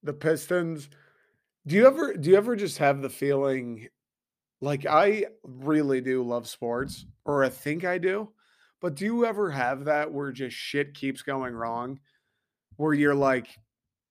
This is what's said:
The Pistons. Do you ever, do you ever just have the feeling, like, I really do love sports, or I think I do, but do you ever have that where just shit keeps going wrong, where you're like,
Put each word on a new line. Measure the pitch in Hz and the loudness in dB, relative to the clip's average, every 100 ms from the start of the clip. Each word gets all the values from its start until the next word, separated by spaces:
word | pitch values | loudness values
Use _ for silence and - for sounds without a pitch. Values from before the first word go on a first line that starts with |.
The | - | -8
Pistons. | 143 156 156 - 180 165 160 143 - _ _ _ _ _ _ 147 | -4 0 0 0 -2 -2 -6 -12 -20 _ _ _ _ _ _ 0
Do | 175 | 8
you | 254 | 8
ever, | 277 285 196 | 6 -4 -2
do | 151 | 6
you | 196 | 6
ever | 214 226 | 6 -2
just | 196 - | -2 2
have | 143 139 | 2 2
the | 135 | -2
feeling, | - 143 139 139 135 120 113 110 _ _ _ _ _ _ _ | -4 0 2 2 -2 -4 -12 -16 _ _ _ _ _ _ _
like, | 139 143 143 | -4 -4 2
I | 151 202 214 196 - - | 4 4 2 -2 -8 -20
really | 127 135 156 143 131 | -10 0 2 2 0
do | 127 127 | 0 -2
love | 120 120 113 | -2 -4 -6
sports, | - 120 117 139 - - - | -10 -6 -4 -6 -10 -18 -14
or | - 143 135 | -2 2 2
I | |
think | 131 - 156 180 | 0 -6 -4 -4
I | 180 | -2
do, | 185 196 214 _ _ _ _ _ | -2 -4 -8 _ _ _ _ _
but | 175 143 | -8 -4
do | 202 | -4
you | 233 233 | 0 0
ever | 208 202 | 0 -2
have | 139 123 135 139 | 0 -2 -2 0
that | 147 151 | 0 0
where | 143 143 | -6 -8
just | 139 131 120 | -8 -10 -8
shit | - 143 143 | -6 -4 -4
keeps | 143 139 135 | -4 -6 -6
going | - 135 127 | -6 -6 -6
wrong, | 117 117 117 123 139 _ _ _ _ _ _ _ - | -6 -6 -6 -8 -12 _ _ _ _ _ _ _ -4
where | 156 | 0
you're | 147 147 143 | 4 4 4
like, | 135 131 120 - _ _ _ _ _ | 2 2 -4 -20 _ _ _ _ _